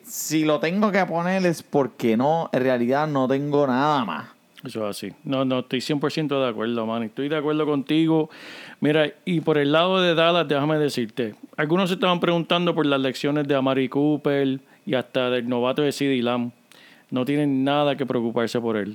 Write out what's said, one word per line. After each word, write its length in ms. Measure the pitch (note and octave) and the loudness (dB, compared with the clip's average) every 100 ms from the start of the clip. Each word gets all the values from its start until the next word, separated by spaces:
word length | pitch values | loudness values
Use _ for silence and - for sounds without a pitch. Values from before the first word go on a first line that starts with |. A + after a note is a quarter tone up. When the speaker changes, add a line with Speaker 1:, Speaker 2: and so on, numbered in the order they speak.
Speaker 1:
si 420 | - - - D#3 D3+ | -14 -10 -4 0 2
lo 140 | D3+ | 0
tengo 320 | D#3+ F#3+ G#3+ | 0 0 2
que 120 | G3 F3+ | 2 0
poner 360 | E3 F3 F#3+ F3+ | 0 0 0 0
es 160 | D#3+ | 0
porque 520 | - D3 B2+ - A#2+ A2+ | -2 0 0 0 0 2
no, 360 | C3+ E3 D#3+ | 2 0 0
en 80 | C3+ | 0
realidad 460 | B2+ B2+ A#2+ C3+ D#3 | 2 2 2 0 0
no 200 | C#3 B2+ | 0 0
tengo 380 | C3+ D3 C#3+ C#3 | 0 0 2 2
nada 400 | B2 D3 D3 G#2+ | 2 2 2 -2
más. 220 | D#2 - - _ - | -6 -12 -20 _ -18
Speaker 2:
Eso 240 | B2+ A#2 G#2 | -12 -6 -6
es 80 | G2 | -6
así. 160 | G2+ - | -10 -10
No, 200 | D3+ C3+ | -4 -2
no, 180 | C3+ B2+ | 0 -2
estoy 200 | B2 C3 | -2 -4
cien 180 | - D3+ | -2 -2
por 120 | D3 | -2
ciento 280 | E3 D3+ C#3 | -2 -2 0
de 100 | C3 | 0
acuerdo, 340 | A2 A2 A#2+ A2 | -2 -2 -2 -2
Manny. 220 | A2+ A2 | -4 -6
Estoy 220 | - C#3+ | -6 -4
de 60 | D#3 | -2
acuerdo 280 | D3 D#3 D3+ | -2 0 0
contigo. 640 | C#3+ B2 D#3 D#3+ D#3+ D#3 - - - - - | -2 0 2 4 2 0 -6 -18 -18 -18 -4
Mira, 320 | C#3+ D#3 D3 - - | 0 2 0 -2 -4
y 160 | E3+ | -2
por 160 | D#3+ D3+ | 0 2
el 140 | C#3+ | 2
lado 280 | D#3 F3+ F#3+ | 4 4 2
de 100 | F3+ | 2
Dallas, 340 | D#3+ E3 F3 D3+ | 4 4 2 2
déjame 300 | C#3+ D3 D#3 | 0 2 2
decirte. 560 | D3 B2+ A2 - A2+ G#2 - - | 0 0 -4 -4 -6 -8 -12 -4
Algunos 320 | D3+ F3 F#3 | 0 0 0
se 60 | F#3 | 0
estaban 240 | F#3 F3 | 0 2
preguntando 560 | F3 E3+ D#3 F3 F3 D#3+ | 2 0 2 2 2 0
por 100 | D3+ | 2
las 160 | C3+ | 2
lecciones 460 | C3+ A#2+ D3 D3 C#3+ | 0 -2 -2 0 0
de 80 | C#3 | 0
Amari 340 | C3 C3 C3 | 2 0 0
Cooper 680 | C#3 D3+ D3 D3 C#3 C3+ C3 - - - | 0 2 0 0 0 0 -2 -8 -16 -4
y 80 | |
hasta 380 | B2+ A#2+ C3+ B2 | -4 -2 -2 0
del 180 | B2 A#2+ | -2 -2
novato 320 | B2 B2 C3+ | -2 0 0
de 100 | D3 | 0
CeeDee 300 | - C#3 C3 | 0 0 0
Lamb. 300 | A#2+ B2 A#2+ - _ - - - _ | 0 0 -4 -8 _ -20 -20 -20 _
No 140 | C3 B2+ | -4 -2
tienen 380 | D3 D3 C3 | 0 0 0
nada 320 | C3+ D3 D3 C#3 | 0 2 0 0
que 80 | B2+ | -2
preocuparse 540 | B2 A#2 A#2+ A2+ B2 | -2 -2 -2 -2 -2
por 180 | A#2 A2 | -2 -2
él. 160 | G2+ | -4